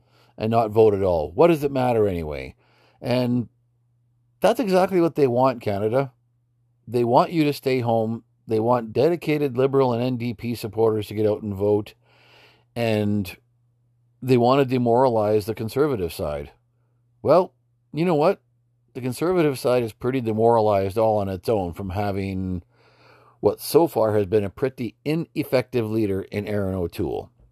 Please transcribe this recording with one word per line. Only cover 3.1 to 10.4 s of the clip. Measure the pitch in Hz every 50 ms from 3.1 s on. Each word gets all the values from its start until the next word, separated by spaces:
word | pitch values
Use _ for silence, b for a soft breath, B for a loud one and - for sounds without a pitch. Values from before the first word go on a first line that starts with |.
| 123 127 123 120 123 123 110 - _ _ _ _ _ _ _ _ _ _ _ _ _ _ _ _ _ -
that's | - 190 233 302
exactly | 254 190 185 180 185 196 190 175
what | 170 165 -
they | 151 143 123
want, | 120 123 131 135 120 117
Canada. | - - 101 98 107 107 117 135 139 127 _ _ _ _ _ _ _ _ _ _ _ _ _ _ _ 117
They | 110 120 120
want | 117 123 151 180 156
you | 170 160 151
to | 147 139
stay | - - 135 131 131
home. | 117 117 113 113 113 113 113 113 - _ _ _ _ -
They | 113 110
want | 110 120 123 123 113 110 104
dedicated | 113 135 165 175 160 - 156 151 147 147 139 117 123
Liberal | 131 139 135 139 135 123 120
and | 117
N | 123 131 127 117
D | 117 123 107
P | -